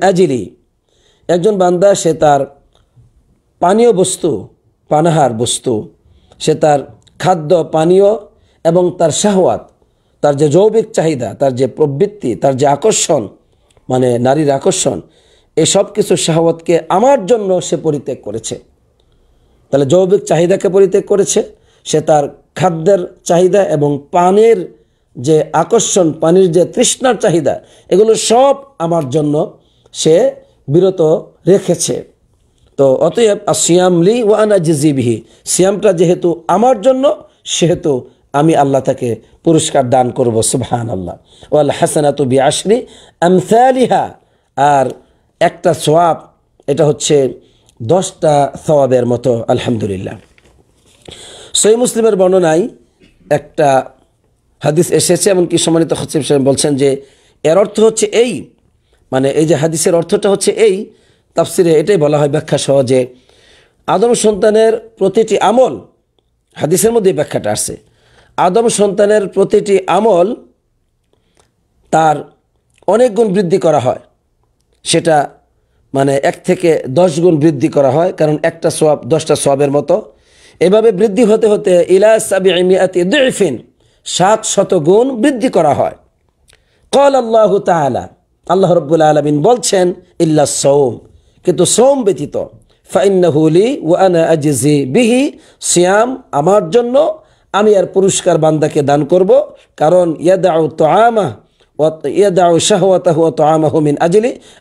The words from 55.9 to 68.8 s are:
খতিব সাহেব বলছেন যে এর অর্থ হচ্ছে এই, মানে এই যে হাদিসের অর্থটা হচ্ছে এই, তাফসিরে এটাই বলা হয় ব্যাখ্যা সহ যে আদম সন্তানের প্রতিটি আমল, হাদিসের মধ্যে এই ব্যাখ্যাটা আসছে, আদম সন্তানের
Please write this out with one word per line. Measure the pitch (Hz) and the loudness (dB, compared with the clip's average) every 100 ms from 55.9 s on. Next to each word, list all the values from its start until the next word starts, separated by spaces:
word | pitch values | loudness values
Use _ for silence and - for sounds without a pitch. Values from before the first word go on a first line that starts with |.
খতিব | 156 147 160 | -4 -6 -6
সাহেব | 123 143 | -2 0
বলছেন | 131 131 156 135 | 0 0 -2 0
যে | 139 135 - _ _ _ | -2 -2 -8 _ _ _
এর | 151 175 | 0 0
অর্থ | 208 214 | 0 2
হচ্ছে | 220 220 208 | 0 2 -2
এই, | 208 247 139 - _ _ _ _ _ _ | 0 -2 -4 -12 _ _ _ _ _ _
মানে | 131 139 | -2 0
এই | - 160 | 0 0
যে | 147 | 0
হাদিসের | 160 160 196 170 | -2 -2 0 0
অর্থটা | 165 202 208 | 0 -2 0
হচ্ছে | 196 208 | 0 -2
এই, | - 220 190 - _ _ _ _ - | 0 0 0 -8 _ _ _ _ -6
তাফসিরে | 160 - 170 156 | -2 0 2 2
এটাই | 165 196 | 2 0
বলা | 147 147 | 0 0
হয় | 147 | 0
ব্যাখ্যা | 151 - 143 | -2 -4 -4
সহ | - 139 | 0 0
যে | 123 131 123 - _ _ _ _ _ _ - | 2 0 -2 -10 _ _ _ _ _ _ -4
আদম | 180 240 | 0 0
সন্তানের | 233 214 202 220 214 226 226 - - | 0 0 0 2 2 2 0 -8 -4
প্রতিটি | 190 220 220 196 | -2 0 0 0
আমল, | 170 240 226 107 - _ _ _ _ _ _ - | 2 2 0 -2 -16 _ _ _ _ _ _ -8
হাদিসের | 156 170 220 | -2 0 0
মধ্যে | 233 190 | 0 0
এই | 151 | -2
ব্যাখ্যাটা | 143 123 104 | -4 -6 -4
আসছে, | 107 - - _ _ _ _ _ - | -6 -8 -12 _ _ _ _ _ -2
আদম | 175 208 233 | 0 0 0
সন্তানের | - | 0